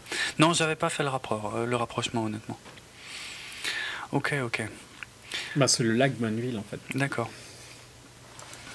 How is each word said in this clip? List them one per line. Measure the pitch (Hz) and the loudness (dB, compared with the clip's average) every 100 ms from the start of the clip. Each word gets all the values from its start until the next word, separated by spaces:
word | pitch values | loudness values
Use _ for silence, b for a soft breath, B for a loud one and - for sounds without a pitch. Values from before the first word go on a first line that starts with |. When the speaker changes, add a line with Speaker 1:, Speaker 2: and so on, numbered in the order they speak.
| - | -8
Speaker 1:
<clears throat> | - - - | -2 -2 6
Non, | 156 | 6
j'avais | 165 160 156 | 8 2 2
pas | 165 | 0
fait | - | 2
le | 143 | 0
rapport, | 131 - 107 104 113 | 0 -2 -2 -2 0
euh, | 120 | 2
le | 123 | 2
rapprochement, | 117 - 117 120 | 2 0 0 0
honnêtement. | 110 107 - - - - - B B B B B B B B B B B B | 0 -2 -6 -10 -10 -18 -18 B B B B B B B B B B B B
Ok, | 139 - 143 120 | 0 2 0 0
ok. | - 107 B B B - - B B B 147 | 0 -4 B B B -16 -16 B B B 4
Speaker 2:
Bah, | 127 | 6
c'est | - | 8
le | 117 | 6
lac | 113 135 | 6 4
Bonneville, | 113 113 113 123 104 | 4 0 0 0 -2
en | - | -4
fait. | 120 - 135 | -10 -4 0
Speaker 1:
D'accord. | 139 - 113 B B B B B B - - - - - B B B | 0 0 -2 B B B B B B -20 -20 -20 -18 -16 B B B